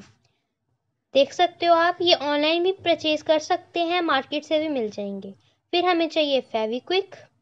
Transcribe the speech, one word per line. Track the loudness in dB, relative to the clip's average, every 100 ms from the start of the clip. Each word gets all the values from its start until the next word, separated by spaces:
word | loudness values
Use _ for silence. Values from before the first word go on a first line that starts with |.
| -16 _ _ _ _ _ _ _ _ _ _
देख | 0 2
सकते | 2 -2 0 2
हो | 4
आप, | 4 0
ये | 2 2
ऑनलाइन | 2 0 0 0
भी | 0
परचेज | 0 0 0 0 -2
कर | 0 0
सकते | 0 -4 -4 -4
हैं, | -2 -2
मार्केट | 0 -2 -2 -6
से | -2 -2
भी | -2
मिल | -4 -4
जाएंगे। | -6 -10 -10 -14 -18 _ _ _
फिर | -2 0
हमें | 0 0
चाहिए | 0 0 0
फेविक्विक | -2 -4 -4 -4 -4 -4 -4 -10 -20 _